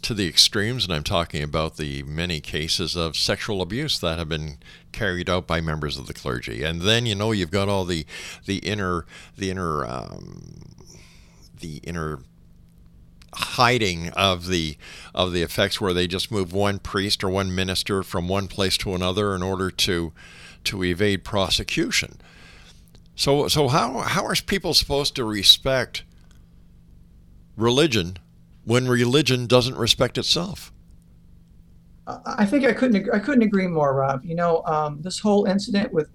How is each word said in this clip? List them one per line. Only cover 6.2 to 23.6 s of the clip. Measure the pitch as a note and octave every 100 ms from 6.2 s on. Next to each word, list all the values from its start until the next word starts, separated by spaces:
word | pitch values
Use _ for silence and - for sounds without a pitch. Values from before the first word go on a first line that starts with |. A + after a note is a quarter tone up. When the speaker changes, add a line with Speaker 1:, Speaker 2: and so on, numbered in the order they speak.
| - A#1+ - A1
Speaker 1:
And | D2+ E2+
then, | F2+ A2+
you | A#2+ G2
know, | G#2+
you've | G#2+ E2+
got | F#2+ G2
all | G2+
the, | F2+ F2 D2 - - - -
the | G2
inner, | - G#2 F#2 F2 D#2 - - -
the | G2
inner, | F#2 F2 D2+
um, | B1 B1 G1+ G1+ G1+ G1+ G1+ G1+ G1+ G1+ - - - - - - - -
the | E2 D2
inner | - E2+ D#2 D2 - - - - - - - - - - -
hiding | - - - A#2+ B2 G#2 E2+ E2+
of | D#2+ G2 F2+ F2
the, | F2+ D#2+ D2+ - - -
of | - F#2
the | F2
effects | E2 - G2 -
where | G2+
they | F2+ F2+
just | F#2 -
move | G#2+ F2+
one | F#2 G2+ G2
priest | - G2+ G2 -
or | G2
one | F#2+ F#2+
minister | F2+ F#2 F2+ - G2
from | F#2 F#2+ F2
one | F#2+ F#2+
place | - F#2+ -
to | -
another | F2+ F2+ F#2 G#2
in | F#2+
order | F#2 F#2+ F#2
to, | - - F2 E2+ - - - - -
to | - G2+
evade | F2+ E2+ G#2 F#2+
prosecution. | - G#2 F#2 - G#2 - F3 - - - - - - - - - - - - -
So, | - C#3+ -
so | D3+